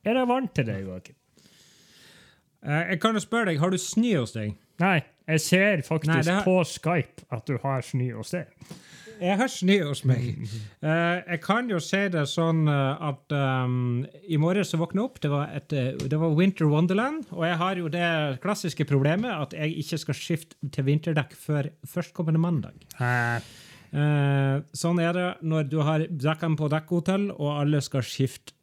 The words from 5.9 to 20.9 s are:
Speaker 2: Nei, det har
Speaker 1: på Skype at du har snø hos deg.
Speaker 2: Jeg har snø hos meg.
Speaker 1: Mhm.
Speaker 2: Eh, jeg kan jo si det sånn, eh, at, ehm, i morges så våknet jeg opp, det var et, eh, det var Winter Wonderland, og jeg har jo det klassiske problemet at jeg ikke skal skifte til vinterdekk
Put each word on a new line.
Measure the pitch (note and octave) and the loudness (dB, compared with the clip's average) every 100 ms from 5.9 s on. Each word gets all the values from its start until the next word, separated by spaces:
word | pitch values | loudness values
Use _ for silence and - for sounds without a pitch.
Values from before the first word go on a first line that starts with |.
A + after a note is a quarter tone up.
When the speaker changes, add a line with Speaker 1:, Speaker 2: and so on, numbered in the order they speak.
| D#3+ D3 | -2 2
Speaker 2:
Nei, | E3 | 2
det | D#3+ | 4
har | F#3+ | 2
Speaker 1:
på | F#3 F#3 | 2 2
Skype | E3 - D#3 E3+ - - - | 0 -2 0 0 -2 -10 -10
at | A#2+ - | -8 -4
du | B2+ | -4
har | C#3 C3+ | -2 -2
snø | - C3+ B2 A2 | -2 -2 -2 -4
hos | - | -6
deg. | F3+ - _ - - - - - A3 | -8 -8 _ -20 -20 -20 -20 -20 -6
Speaker 2:
Jeg | F3+ G3 | -2 0
har | B3+ | 0
snø | - F3+ G3+ D3 | 0 2 4 2
hos | C#3 C3 | 0 2
meg. | B2 B2 G2+ | 2 0 -6
Speaker 1:
Mhm. | G#2+ A2 G#2+ - | -8 -10 -12 -6
Speaker 2:
Eh, | D3+ E3 E3+ F3 F3+ | -2 2 2 -2 -4
jeg | E3 | -6
kan | - G#3+ B3 | 0 0 0
jo | F3+ | -2
si | - G3 G3+ | 0 0 2
det | F3 C#3 | 0 0
sånn, | - E3 D#3+ D3+ | 0 2 4 4
eh, | C#3+ C3+ C#3+ D#3 | 4 2 0 -4
at, | C3+ _ | -6 _
ehm, | C#3+ C3+ C3 B2+ B2 B2 A#2+ C3+ - - | 0 2 2 2 0 0 0 -4 -12 -2
i | D#3 | 2
morges | D#3+ G3 F3+ | 4 2 0
så | D#3+ | -2
våknet | E3+ | 0
jeg | F#3+ | -2
opp, | B3+ - | -2 -4
det | D3 | -2
var | C#3+ C#3+ | -2 -2
et, | D3 - | -6 -4
eh, | C#3+ B2+ - C3 | -2 -2 -2 -2
det | D3+ | 0
var | E3 | 2
Winter | D3+ F#3+ F#3+ D#3 | 4 2 4 2
Wonderland, | D3+ F3 F#3+ B3+ D#4 - | 4 4 2 0 -4 -8
og | F3 | -4
jeg | E3 E3 | -2 0
har | F3+ F#3 | 0 -2
jo | E3 | -4
det | F3 F3 D#3+ D3+ B2 | 0 0 2 0 -2
klassiske | F#3 G#3 F3 - D3 | -4 -2 -4 -4 0
problemet | C#3 C#3+ F3+ B3 | 2 2 0 -2
at | E3+ C#3+ | -4 -6
jeg | D#3 D#3 D#3+ | -4 -4 -4
ikke | - D#3+ | -6 -6
skal | - | -4
skifte | C#3 - D#3+ - - C#3 | -6 -4 -4 -4 -12 -8
til | - | -2
vinterdekk | C3+ | 2